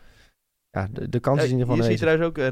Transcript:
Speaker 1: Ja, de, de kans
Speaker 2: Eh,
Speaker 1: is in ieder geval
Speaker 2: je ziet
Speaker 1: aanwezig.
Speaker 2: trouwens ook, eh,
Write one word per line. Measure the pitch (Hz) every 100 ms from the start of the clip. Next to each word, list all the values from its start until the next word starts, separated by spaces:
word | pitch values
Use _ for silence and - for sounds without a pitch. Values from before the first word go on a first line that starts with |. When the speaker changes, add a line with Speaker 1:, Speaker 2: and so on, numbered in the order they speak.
| - - _ _ _ _ _
Speaker 1:
Ja, | - 98
de, | 113 101
de | 120
kans | 131 143
Speaker 2:
Eh, |
Speaker 1:
is | 151
in | 127
ieder | 123
geval | 120 117
Speaker 2:
je | 110
ziet |
Speaker 1:
aanwezig. | 160 160 170
Speaker 2:
trouwens |
ook, | 160
eh, | 131